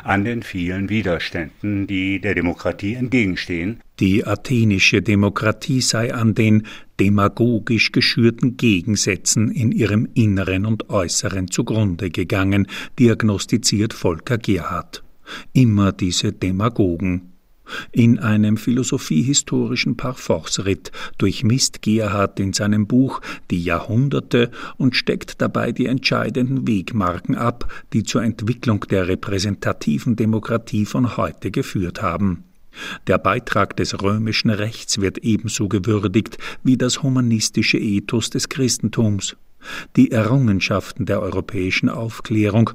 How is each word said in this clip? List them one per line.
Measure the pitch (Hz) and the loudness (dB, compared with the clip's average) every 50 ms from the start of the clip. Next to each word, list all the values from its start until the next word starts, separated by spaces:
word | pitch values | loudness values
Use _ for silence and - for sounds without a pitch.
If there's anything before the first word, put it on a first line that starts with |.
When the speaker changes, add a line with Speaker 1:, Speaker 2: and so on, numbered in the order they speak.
| - | -2
Speaker 1:
an | - 98 101 101 | 0 0 0 0
den | 117 117 117 113 | 0 -2 -6 -6
vielen | - - 95 87 87 92 95 98 92 | -8 -6 -4 -4 -4 -2 -4 -4 -2
Widerständen, | 104 110 98 95 85 78 - - - 90 82 78 - - - 104 104 98 98 | -2 -2 0 0 -2 -2 -4 -6 -6 -8 -8 -8 -10 -8 -6 -4 -2 -2 -2
die | 92 101 92 95 98 98 95 | -2 -2 -2 -2 -2 -2 -2
der | 90 101 92 | -2 -2 0
Demokratie | 87 85 87 82 - - 92 85 - - 98 113 | 0 0 -2 -2 -2 -4 -6 -4 -4 -4 -4 -4
entgegenstehen. | 123 127 120 123 127 113 95 87 - - - 90 85 82 98 117 - - - _ - | -4 -2 0 0 2 2 0 -2 -4 -6 -6 -6 -4 -4 -6 -6 -8 -12 -14 _ 0
Speaker 2:
Die | - 95 95 110 - | 2 2 4 2 0
athenische | - 104 - - - 127 120 113 107 98 95 - - - 101 90 | 0 -4 -4 -2 0 0 2 4 4 4 4 2 2 2 2 2
Demokratie | 110 104 101 101 101 95 - - 107 107 - - - 135 131 | 2 2 4 2 2 0 0 0 -2 -2 -2 -2 -2 -2 0
sei | 120 - - 113 113 120 - | 0 0 0 -2 -2 -2 -2
an | - 113 113 101 | 0 2 2 4
den | - 113 110 107 107 107 - - - - - - - | 4 4 6 6 4 2 0 -8 -18 -20 -8 -2 2
demagogisch | 98 98 104 104 101 101 - - 117 120 120 107 - - 117 107 110 - - | 2 4 4 4 4 2 2 2 2 2 2 0 0 0 0 0 0 0 2
geschürten | 131 117 - - - 117 117 113 - - 131 117 | 2 2 2 2 4 4 4 4 2 0 0 0
Gegensätzen | - - 117 101 90 90 113 107 98 - 113 95 85 - - - - 107 117 - | 2 2 2 2 2 2 0 0 0 0 0 -2 -2 0 0 0 2 2 0 0
in | - 113 113 | 0 0 0
ihrem | - 214 120 95 101 107 120 - - | 2 2 2 2 2 2 0 0 2
Inneren | 127 117 107 98 95 92 90 92 95 101 | 2 4 4 4 2 0 0 -2 -2 0
und | 110 110 104 - - | -2 -2 -4 -4 -2
Äußeren | - 104 90 85 - - - 104 87 98 92 90 | -2 -2 0 0 -2 -4 -4 -4 -4 -4 -6 -4
zugrunde | - - 123 117 123 107 110 101 87 80 101 90 | -2 -2 -2 0 0 0 0 0 0 -2 -4 -4
gegangen, | - - 92 82 - 98 95 98 98 101 98 - - - - - - - | -4 -4 -2 -2 0 0 2 2 2 2 0 0 -4 -10 -12 -8 0 4
diagnostiziert | 127 117 110 98 107 107 101 95 - - - 110 - - - 104 104 110 - | 4 4 4 4 2 0 0 0 -2 -2 -2 0 0 0 0 0 0 -2 -2
Volker | - - 101 85 80 - - 127 110 | -2 -2 -2 -2 -2 -4 -4 -4 -2
Gerhardt. | - - 101 87 80 - 87 87 - - - - - - - - - - - - - - - | 0 0 -2 0 -2 -4 -6 -8 -8 -10 -14 -18 -18 -18 -20 -20 -18 -16 -16 -16 -8 0 4
Immer | - 131 117 104 101 101 98 92 | 4 6 6 6 4 4 2 2
diese | - 101 90 87 - - 107 92 | 0 -2 -2 -2 -2 -2 -2 -4
Demagogen. | - - 92 92 92 104 123 120 - 107 90 85 82 101 92 90 90 - - - - _ _ _ _ - - - - - - - | -2 -2 -2 0 0 0 0 2 2 2 2 0 0 -2 -2 -2 -2 -4 -10 -20 -20 _ _ _ _ -18 -14 -12 -12 -12 -4 2
In | - 117 117 120 120 | 4 6 6 6 4
einem | - 110 107 107 107 107 107 | 2 2 2 4 4 4 2
philosophiehistorischen | 110 - - 120 127 127 - - 131 - - - 78 117 127 143 - - - 139 127 120 113 123 113 - - 120 | 0 0 0 0 0 0 -2 -2 -4 -2 0 0 2 2 2 2 0 0 0 0 0 0 0 -2 -2 0 -2 -2
Parforce-Ritt | - - 127 123 - - - - 82 80 - - - 101 98 95 - - - - - - - - - | -2 -4 -6 -6 -6 -2 -2 -2 -2 -2 -4 -6 -4 -2 -2 -2 -2 -4 -10 -14 -12 -12 -10 -4 0
durchmisst | - 98 90 - - 107 117 131 - - - - - | 0 0 0 2 2 2 2 2 0 -2 -4 -4 -2
Gerhardt | 107 107 110 110 101 95 101 98 98 - - | 0 0 2 0 0 0 0 0 0 0 -2
in | 101 98 95 | -2 -2 -2
seinem | - 110 104 104 107 107 | -2 0 2 2 2 2
Buch | 104 123 123 135 131 - - - - - - - - | 2 4 4 4 2 0 -6 -10 -10 -14 -12 -8 -4
die | 104 87 85 | -4 -2 0
Jahrhunderte | 87 85 85 - - 107 117 135 143 135 135 127 - - 123 120 - - - - - - - | 0 -2 -2 -2 0 0 2 2 2 0 -2 -2 2 2 2 2 2 -2 -8 -14 -12 -6 -2
und | - 131 - | 0 0 0
steckt | - - - - - - - - - - | 0 0 -2 -2 -4 -4 -8 -6 -4 -2
dabei | - - 117 113 120 113 | -2 -2 -2 -2 -2 -2
die | - 123 | -2 -2
entscheidenden | - 127 131 - - 131 117 113 117 104 131 123 123 135 131 123 | 0 0 -2 0 0 0 0 -2 -2 -2 -2 0 0 0 -2 0
Wegmarken | - 113 98 90 - - 110 92 87 87 85 - - 135 | 0 0 0 -2 -2 -2 0 0 0 -2 -2 -2 -2 -2
ab, | 107 120 117 - - - - - - - - - | 0 0 -2 -2 -2 -4 -4 -4 -6 -8 -4 -2
die | 117 101 | -2 0
zur | - - 131 107 | 0 0 -2 0
Entwicklung | 117 104 - 107 104 127 - - 120 107 98 - - | -2 -2 -2 -2 -4 -4 -2 0 -2 -2 -2 -2 0
der | - 95 90 | 0 0 0
repräsentativen | 85 92 - - - 98 98 90 104 98 - - 110 92 - - - 110 104 - 131 117 | 0 -2 -2 -2 -4 -2 -2 -2 -2 -2 -2 -2 -4 -4 -4 -2 -2 -2 0 0 0 0
Demokratie | 110 113 107 110 110 104 - 117 113 117 - - 107 104 | 0 2 2 0 0 -2 -2 -4 -4 -4 -2 -2 -2 -2
von | - - 135 127 113 - - | 0 0 0 0 0 -2 -2
heute | 110 82 - - - 101 | -4 -4 -6 -6 -8 -6
geführt | - 139 131 - - 107 92 85 - - | -4 -4 -4 -4 -4 -4 -4 -4 -4 -4
haben. | 95 90 82 90 101 98 87 85 - _ _ - - - - - - - - - - | -4 -4 -2 0 0 0 -2 -2 -8 _ _ -20 -20 -20 -18 -14 -14 -12 -12 -6 -2
Der | - 95 - | 0 0 2
Beitrag | - 95 98 123 - - - 107 98 - - | 2 0 0 0 -2 -2 0 0 0 0 0
des | - - - - 87 95 | -4 -4 -4 -4 -2 0
römischen | 98 104 110 110 110 107 - - 120 | 0 0 0 0 -2 -2 0 0 0
Rechts | 107 98 104 113 - - - - - - | 0 0 -2 -4 -6 -8 -6 -6 -2 0
wird | 98 92 90 - | 0 -2 -2 -2
ebenso | - 120 107 101 - 107 - - 110 95 | 0 0 0 0 0 -2 -4 -2 -2 0
gewürdigt | 101 101 87 113 107 104 98 104 92 117 101 - - - - - - - - | 0 0 2 2 2 2 2 2 2 2 0 0 -4 -12 -12 -12 -10 -2 2
wie | 135 131 120 | 2 4 4
das | 127 123 - - - | 2 0 0 0 0
humanistische | 135 127 127 123 117 113 110 - - - 117 104 - - | 0 2 2 2 2 2 2 0 0 0 0 2 2 2
Ethos | - - 113 101 98 101 - - 113 110 - | 0 0 0 0 0 -2 -2 -2 -2 -2 -2
des | - - - - | -4 -4 -4 -4
Christentums. | - - 135 120 107 - - 110 - - 117 110 104 95 - - - - - - - - - - - - - - - | -4 -2 0 0 0 0 -2 -2 0 2 2 2 2 0 -4 -6 -10 -12 -18 -20 -20 -20 -16 -14 -14 -14 -14 -2 2
Die | - 127 - - | 4 4 4 4
Errungenschaften | 110 107 110 123 139 131 113 101 95 - - 104 95 - - - - 110 | 2 2 2 4 4 4 4 2 2 0 0 -2 -2 -2 -4 -6 -6 -2
der | - 101 101 | -2 -2 -2
europäischen | 104 92 87 95 - - - 98 92 95 - - - 120 | -2 -2 -4 -4 -4 -4 -4 -4 -2 -2 0 0 0 0
Aufklärung | - - 113 113 110 - - - 113 110 107 104 98 113 110 104 104 | -2 -2 -6 -8 -8 -8 -6 -2 0 2 2 4 4 4 4 2 2